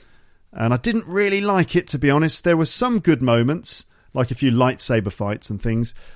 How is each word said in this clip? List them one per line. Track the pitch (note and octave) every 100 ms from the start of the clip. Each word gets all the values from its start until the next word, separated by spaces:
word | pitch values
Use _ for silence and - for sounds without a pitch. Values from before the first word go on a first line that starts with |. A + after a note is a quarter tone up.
| - - _ _ _
and | - A#2
I | B2
didn't | A#3 A3+ D#3+
really | F#3+ G3+ G3+
like | G3+ F#3+ E3
it, | F3 -
to | C3
be | C#3+
honest. | D3 D#3 -
There | F3 E3
were | D#3
some | - B3 A3+
good | E3+ C3+
moments, | B2 A#2 B2 E3+ - - - _ _
like | C3 A#2+
a |
few | B2 C3+
lightsaber | A#2 B2+ - - A2+ G2
fights | - G2+ G#2+ -
and | G2+
things, | A#2 A2+ A#2 - -